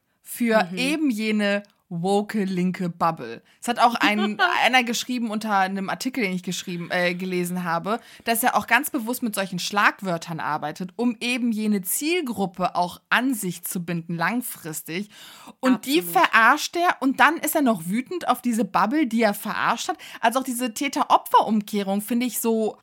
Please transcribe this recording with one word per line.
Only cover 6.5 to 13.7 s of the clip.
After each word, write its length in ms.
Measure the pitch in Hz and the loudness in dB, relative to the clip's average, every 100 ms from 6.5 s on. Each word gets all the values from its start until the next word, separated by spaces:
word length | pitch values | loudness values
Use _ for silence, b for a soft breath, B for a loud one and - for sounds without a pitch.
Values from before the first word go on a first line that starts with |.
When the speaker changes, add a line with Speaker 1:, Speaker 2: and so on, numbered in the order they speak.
| 175 - 175 170 | -8 -6 -8 -4
Speaker 1:
äh, 240 | 180 180 180 | 0 0 0
gelesen 480 | 185 180 175 180 | -2 -2 -2 -4
habe, 360 | 175 165 180 220 B B - | -2 -2 -2 -4 B B -2
dass 180 | 226 | 2
er 120 | 247 - | 2 0
auch 120 | - | 2
ganz 240 | 240 294 | 2 2
bewusst 320 | 285 220 254 | -4 -4 -4
mit 100 | 233 | -4
solchen 240 | 202 190 180 | -4 -4 -4
Schlagwörtern 840 | - 202 240 - 190 165 - 160 | -2 2 2 0 -4 -4 -6 -6
arbeitet, 520 | 123 151 151 160 180 - | -4 -4 -6 -8 -10 -2
um 200 | 240 233 | -2 -2
eben 320 | 240 247 240 | -4 0 0
jene 300 | 214 214 202 | 0 0 0
Zielgruppe 920 | 180 - 302 359 262 196 190 190 175 170 | -2 -4 0 0 -2 -2 -4 -2 -2 0
auch 260 | 175 - - | -4 -6 0
an 240 | 202 262 | 2 2
sich 300 | 226 180 170 | -2 -4 -6
zu 200 | - | -8